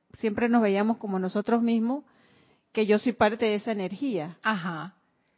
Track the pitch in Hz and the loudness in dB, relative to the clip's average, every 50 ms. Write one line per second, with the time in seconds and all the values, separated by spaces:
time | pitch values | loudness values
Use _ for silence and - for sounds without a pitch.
0 | _ _ - - - 220 208 214 233 233 240 240 220 202 190 196 214 226 226 - | _ _ -10 -4 -4 -2 -2 0 0 2 4 4 4 4 2 2 2 0 0 -2
1 | - 202 190 190 185 185 - 208 202 - 233 233 233 233 233 226 226 240 269 294 | -4 -4 -2 -2 -2 -2 -2 -2 0 2 2 2 4 2 2 2 0 0 -2 -4
2 | - _ _ _ _ _ _ _ _ _ _ _ _ _ - 220 214 196 214 214 | -8 _ _ _ _ _ _ _ _ _ _ _ _ _ -2 0 2 4 4 2
3 | - 254 - - 220 208 226 226 240 214 208 202 - 240 220 208 185 180 196 - | 2 0 0 2 2 2 2 0 0 0 0 -2 -2 -4 -4 -4 -4 -6 -6 -6
4 | 285 269 214 170 - 196 165 _ - 220 220 180 165 185 165 156 156 190 - _ | -6 -4 -4 -4 -6 -8 -10 _ -4 -4 -4 -4 -4 -8 -8 -8 -10 -12 -14 _
5 | _ _ _ _ _ _ _ | _ _ _ _ _ _ _